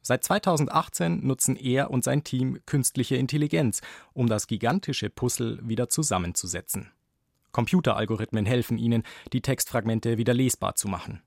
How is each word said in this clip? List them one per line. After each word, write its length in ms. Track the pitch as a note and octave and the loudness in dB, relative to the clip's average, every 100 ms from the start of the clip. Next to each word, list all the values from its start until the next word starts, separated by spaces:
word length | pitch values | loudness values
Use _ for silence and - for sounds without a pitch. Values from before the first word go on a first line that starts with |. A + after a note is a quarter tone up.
Seit 220 | - B2+ | 0 0
zweitausendachtzehn 1000 | - G3+ G3 D#3+ C#3 D#3 - - E3+ E3+ C3+ | 2 2 2 2 4 2 0 -2 0 0 0
nutzen 300 | C3 - A2+ | 0 0 0
er 360 | C3 B2+ - | 2 2 2
und 120 | B2+ | 0
sein 200 | B2+ C#3 | 2 0
Team 360 | - B2+ C3 - - | 0 0 0 -2 -2
künstliche 520 | D3 B2+ - B2 B2+ | 0 0 -2 0 0
Intelligenz, 640 | C3 D3 D3 E3 C3 - - - - | 2 0 0 2 2 0 -10 -20 -12
um 140 | - A#2+ | 0 2
das 200 | G#2+ - | 2 0
gigantische 640 | G#2+ A2+ F3+ - B2 G#2+ | 0 2 0 -2 -4 -4
Puzzle 500 | - B2 - A#2 - | -2 -2 0 -4 -4
wieder 280 | A#2 A2 A#2+ | -4 -2 0
zusammenzusetzen. 1000 | - D3 F#2 F2 - F2+ F2 - F#2+ - _ _ _ _ _ _ | 0 0 0 0 -4 -4 -8 -6 -8 -8 _ _ _ _ _ _
Computeralgorithmen 960 | - A#2 F#3 C3+ G#2 G#2+ G#2+ A2 A2 G2+ | -2 2 2 2 0 0 -2 -2 -2 2
helfen 320 | A#2+ A#2 A#2 | 0 0 0
ihnen, 260 | A#2 A#2 - - - | 2 0 -2 -14 -4
die 80 | C3 | -4
Textfragmente 760 | - B2+ - A#2+ A2 A2+ A#2+ A2+ | -2 -4 -2 -2 0 0 0 0
wieder 160 | A#2+ | 2
lesbar 420 | B2 C3 - F#2+ - | 4 2 0 -2 -2
zu 120 | G2 | -4
machen. 340 | F#2 - F2+ | -6 -8 -12